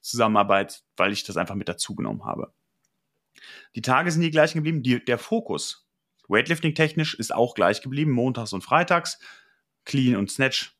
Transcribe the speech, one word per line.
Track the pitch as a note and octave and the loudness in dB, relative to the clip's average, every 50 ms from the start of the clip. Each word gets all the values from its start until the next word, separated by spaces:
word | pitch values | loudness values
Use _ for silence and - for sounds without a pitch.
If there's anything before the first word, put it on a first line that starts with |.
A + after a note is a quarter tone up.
Zusammenarbeit, | _ - - A#2+ A#2 A2 G#2+ G#2 G#2 G2+ G2 G2 G2 - - - _ _ _ - | _ -8 0 2 2 4 4 4 4 4 4 2 2 -2 -8 -20 _ _ _ -2
weil | F#2 G2 G2+ | 0 0 0
ich | - - | -4 -8
das | - G2 | -6 -4
einfach | E2+ F2 - G2 | -4 -4 -2 -4
mit | G2 - - | -8 -6 -6
dazugenommen | - - - - G#2+ - - G#1+ G#1 - - | -6 -8 -6 -8 -6 -6 -6 -6 -6 -8 -8
habe. | - - - - - _ _ _ _ _ _ _ _ _ _ _ _ _ _ _ _ _ - - - - - - _ _ | -8 -8 -8 -8 -12 _ _ _ _ _ _ _ _ _ _ _ _ _ _ _ _ _ -20 -20 -20 -20 -20 -20 _ _
Die | A#2 | -8
Tage | A2 B2+ B2+ C3+ E3+ F3 | -2 2 2 2 2 2
sind | D#3+ D#3+ | 0 0
die | E3+ E3 | 0 2
gleichen | D#3 D#3 D3+ D#3 D#3+ E3 | 4 4 4 4 2 -2
geblieben. | D3+ D#3 E3 D#3 A#2+ | -2 -2 -2 -2 0
Die, | B2+ B2 A#2+ - | 0 0 0 2
der | - A#2+ A#2 | 0 -2 -2
Fokus, | - - G#3+ A3+ - - E2 D2+ - - - _ _ _ _ _ _ _ _ _ _ _ | 0 -2 -4 -4 -2 -4 -6 -6 -6 -8 -12 _ _ _ _ _ _ _ _ _ _ _
Weightlifting-technisch, | F#2+ G#2+ A#2+ - E3+ D#3+ - D#3+ - - D#3+ D3+ D#3 D#3+ D#3 D#3 - | 2 2 2 2 -2 -2 0 -2 2 2 0 0 2 -2 -2 -2 -4
ist | - A2+ - - | -8 -6 -6 0
auch | - A#2 B2 - | 0 0 0 2
gleich | - F#2+ F2 G#2+ - | 2 2 2 2 0
geblieben. | - C3+ C3 C#3+ D#3 D#3 | -4 -8 -2 0 0 2
Montags | C3+ B2 A#2 C3 B2+ B2 A2+ G#2 - | 2 2 0 0 -2 -4 -6 -6 -8
und | F#2 - | -8 -2
freitags, | - C3+ D#3 F3 F3 F3+ E3+ E3 - - _ - - - - _ _ _ _ _ _ _ _ _ | 2 2 2 4 4 0 0 0 -4 -12 _ -16 -20 -20 -20 _ _ _ _ _ _ _ _ _
Clean | - - C#3+ C3 B2 B2 | -4 0 2 2 4 2
und | G2 G2+ G2 | 2 0 -4
Snatch | - - C3+ C3 C3 - - - _ _ | -2 0 0 0 0 -2 -6 -8 _ _